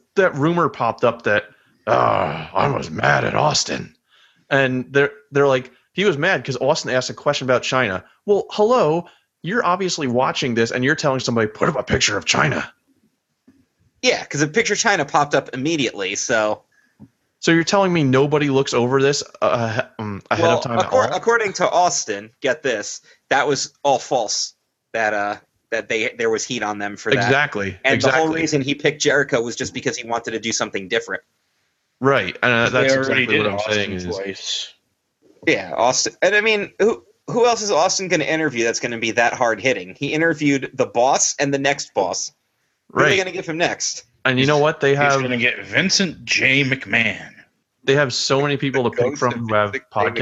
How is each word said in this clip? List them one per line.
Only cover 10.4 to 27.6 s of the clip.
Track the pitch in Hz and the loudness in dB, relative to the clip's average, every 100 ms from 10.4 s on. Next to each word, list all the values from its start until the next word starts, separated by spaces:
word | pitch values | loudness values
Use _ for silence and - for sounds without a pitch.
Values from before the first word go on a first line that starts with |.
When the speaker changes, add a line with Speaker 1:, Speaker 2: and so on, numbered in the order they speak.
| 135 | -2
Speaker 1:
this | 113 117 | 0 0
and | 123 | 0
you're | 131 | 0
telling | 151 151 131 | 0 0 0
somebody, | 135 117 107 | 0 0 0
"Put | - - | 0 -2
up | 151 | -2
a | |
picture | - 131 - 98 | -2 0 0 -2
of | |
China." | - - 151 - - _ _ _ _ _ _ _ _ _ _ _ _ - | -2 2 2 0 -8 _ _ _ _ _ _ _ _ _ _ _ _ -2
Speaker 2:
Yeah, | 254 - | 0 0
'cause | - 143 | -2 -2
a | 151 | 0
picture | 185 - | 0 0
of | 208 | 0
China | 226 196 | 2 2
popped | 143 156 147 | 2 0 2
up | 147 - | 0 -2
immediately, | 131 139 165 117 98 95 | -4 -2 0 -2 -2 -6
so. | 98 - 117 107 104 _ _ _ _ - _ _ _ | -4 -2 0 0 -2 _ _ _ _ -20 _ _ _
Speaker 1:
So | - | 2
you're | 165 | 2
telling | 160 202 190 | 4 2 2
me | 175 | 2
nobody | 139 131 147 147 147 | 4 4 4 2 2
looks | 131 - | 0 2
over | 131 123 135 | 0 2 2
this, | 139 147 - - | 2 0 -6 -2
uh, | - 120 113 113 - - | 0 0 -2 -4 -6 -6
um, | 107 98 - | -8 -8 -4
ahead | 110 170 | 2 2
Speaker 2:
Well, | 160 | 2
Speaker 1:
of | |
time | 135 117 | 0 -2
at | - | 2
Speaker 2:
accor-, | 262 240 | 2 2
Speaker 1:
all? | |
Speaker 2:
according | 185 226 233 208 | 0 0 0 0
to | 185 180 | 0 0
Austin, | 165 180 - - 101 110 _ | 2 2 0 -6 -8 -10 _
get | - - | -4 -2
this, | 135 110 - - _ _ - | -2 -4 -6 -12 _ _ -2
that | 135 139 | 0 2
was | 135 - _ | -2 -4 _
all | 143 139 | 0 0
false. | - 135 104 - - _ _ _ _ | 0 -2 -2 -4 -6 _ _ _ _
That, | 113 107 | -4 -2
uh, | 104 101 104 _ _ - | -2 -4 -6 _ _ -8
that | 113 104 | -6 -4
they, | 113 117 - | -2 -2 -2
there | 113 | 0
was | 110 - | 0 -2
heat | 120 | -4
on | 104 104 | -4 -6
them | 101 101 | -8 -6
for | 113 | 0
that. | 104 | 0
Speaker 1:
Exactly, | 101 139 147 104 | 2 2 0 -4